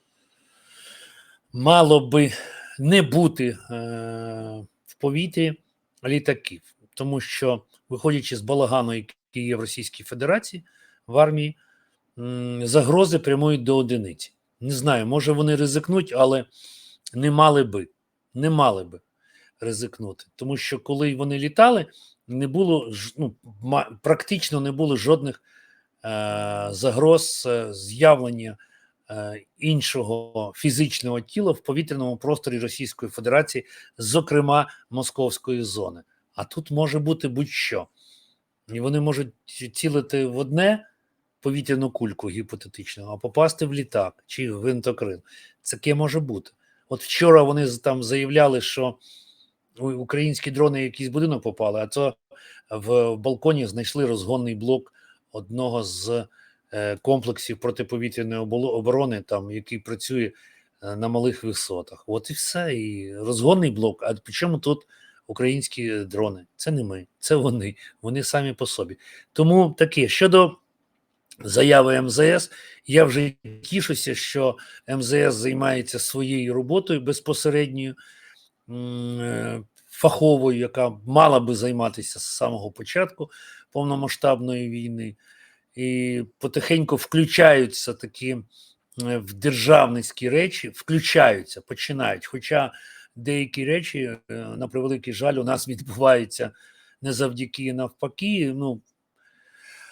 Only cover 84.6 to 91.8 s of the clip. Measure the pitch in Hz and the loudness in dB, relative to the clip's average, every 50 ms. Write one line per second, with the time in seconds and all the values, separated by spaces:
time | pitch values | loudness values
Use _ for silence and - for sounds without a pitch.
84.6 | 123 120 117 117 117 120 117 117 113 110 104 - _ _ _ _ _ _ _ _ | -6 -6 -6 -8 -8 -8 -8 -8 -10 -10 -12 -16 _ _ _ _ _ _ _ _
85.6 | _ _ _ 123 127 127 127 127 127 123 123 123 117 104 _ _ - 139 - 147 | _ _ _ -6 -4 -4 -2 -2 -2 -2 -4 -4 -6 -8 _ _ -8 -6 -4 -4
86.6 | - - 170 165 156 156 147 131 - - - 160 165 156 - - 165 160 147 135 | 0 2 2 2 2 0 -2 -4 -2 0 2 2 2 4 4 6 8 8 8 6
87.6 | 127 110 - - - - 113 - - - - - 131 131 127 120 - - _ _ | 4 2 -2 -6 -8 -8 -8 -10 -14 -16 -14 -10 -8 -8 -8 -8 -10 -16 _ _
88.6 | - _ _ _ _ _ _ 127 120 120 120 117 101 98 101 98 101 147 135 120 | -20 _ _ _ _ _ _ -8 -4 -4 -4 -4 -6 -10 -8 -4 -2 -2 0 2
89.6 | 107 135 156 147 139 120 120 120 110 - - - 123 123 131 156 175 190 190 - | 6 8 8 10 8 6 2 -2 -6 -8 -8 -6 -4 0 0 2 0 0 -2 -8
90.6 | - 175 - - - - 160 165 156 - - 165 139 120 107 95 90 - - 95 | -10 -12 -14 -12 -4 -2 0 0 0 2 6 6 6 6 6 2 -4 -10 -16 -16
91.6 | - - 123 - | -14 -12 -10 -8